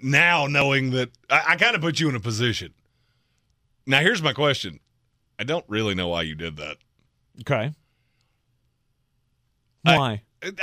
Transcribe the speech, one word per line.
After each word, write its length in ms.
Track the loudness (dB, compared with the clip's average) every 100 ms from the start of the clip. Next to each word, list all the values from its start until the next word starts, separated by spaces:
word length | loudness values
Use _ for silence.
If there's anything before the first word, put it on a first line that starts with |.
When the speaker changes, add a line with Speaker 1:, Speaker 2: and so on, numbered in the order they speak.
Speaker 1:
now 440 | 0 2 4 2 0
knowing 440 | 0 2 2 0
that, 180 | -2 -4 _ 0
I, 140 | 0 2
I 60 | 2
kinda 240 | 2 2
put 200 | -2 0
you 100 | -2
in 60 | -2
a 40 |
position. 540 | -4 -2 -2 -2 -8 _ _ _ _ _ _ _ _ _ _ _ 0
Now, 120 | 2
here's 220 | 4 2
my 120 | 0
question. 460 | 0 0 0 -6 -12 _ _ _ _ _ -12
I 40 |
don't 220 | -4 -4 -2
really 280 | -2 0 0
know 120 | -2
why 120 | -2
you 120 | -4 -6
did 220 | -8 -8
that. 200 | -12 -14 _ _ _ _ _ -16
Speaker 2:
Okay. 320 | -4 -4 -4 -8 _ _ _ _ _ _ _ _ _ _ _ _ _ _ _ _ _ _ _ _ 4
Speaker 1:
I, 120 | 4
Speaker 2:
Why? 240 | 4 -4 -10 -14 -12 0